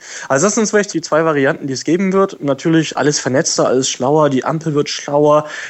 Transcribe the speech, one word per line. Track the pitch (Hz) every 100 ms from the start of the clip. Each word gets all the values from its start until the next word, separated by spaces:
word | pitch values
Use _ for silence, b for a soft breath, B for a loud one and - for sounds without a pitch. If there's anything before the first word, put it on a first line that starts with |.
| B B B
Also | 135 202
das | 226
sind | 208
vielleicht | 208 202
die | 165
zwei | - 151
Varianten, | 165 147 135 165 139
die |
es | 127 -
geben | 180 190
wird. | 190 190 -
Natürlich | 143 135 170 160 151 -
alles | 139 147
vernetzter, | 135 127 - - 113
alles | 127 127
schlauer, | - 131 156 147
die | 131
Ampel | - 160 160 147
wird | 139
schlauer, | - - 147 147 151 147 B